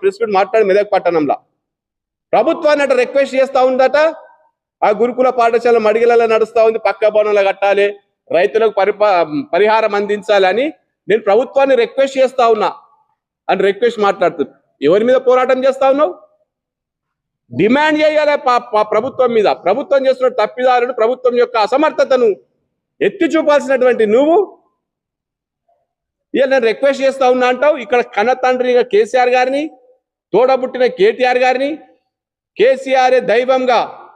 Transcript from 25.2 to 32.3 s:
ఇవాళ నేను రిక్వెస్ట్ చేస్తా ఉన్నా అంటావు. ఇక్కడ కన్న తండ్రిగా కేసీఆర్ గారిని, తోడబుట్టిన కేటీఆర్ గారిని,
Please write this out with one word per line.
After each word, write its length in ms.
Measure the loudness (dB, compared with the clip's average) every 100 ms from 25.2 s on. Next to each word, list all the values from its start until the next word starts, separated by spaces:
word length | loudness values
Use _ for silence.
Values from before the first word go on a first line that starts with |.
| _ _ _ _ _ _ _ _ _ _ _ -4
ఇవాళ 140 | 0
నేను 140 | 0 -2
రిక్వెస్ట్ 320 | -2 -2 0
చేస్తా 220 | -2 0 0
ఉన్నా 120 | 2 0
అంటావు. 240 | 0 0 -2
ఇక్కడ 160 | -2 -2 -2
కన్న 160 | -2 -2 0
తండ్రిగా 380 | -2 -2 0 0 2
కేసీఆర్ 400 | 0 0 0 2 0
గారిని, 260 | 0 -4 -6 -12 _ _ _ _ _
తోడబుట్టిన 520 | 0 2 0 -2 -2 -2 0
కేటీఆర్ 420 | 0 0 0 0
గారిని, 260 | 0 0 -4 -6 -14 _ _ _ _